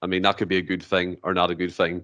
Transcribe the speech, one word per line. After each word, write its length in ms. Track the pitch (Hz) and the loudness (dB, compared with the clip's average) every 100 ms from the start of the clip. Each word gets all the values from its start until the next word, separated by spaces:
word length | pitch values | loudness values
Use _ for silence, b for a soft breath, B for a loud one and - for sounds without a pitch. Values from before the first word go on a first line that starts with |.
I 40 | 92 | -2
mean, 160 | 92 | 2
that 160 | 98 101 | 2 2
could 80 | 92 | 0
be 120 | 92 | 0
a 40 | |
good 220 | 82 92 | 0 -6
thing 320 | - 92 90 90 | 0 0 0 -4
or 100 | 90 | -2
not 160 | 90 87 | 2 2
a 40 | 85 | 0
good 160 | 90 | -4
thing, 260 | - 85 87 | 0 0 -2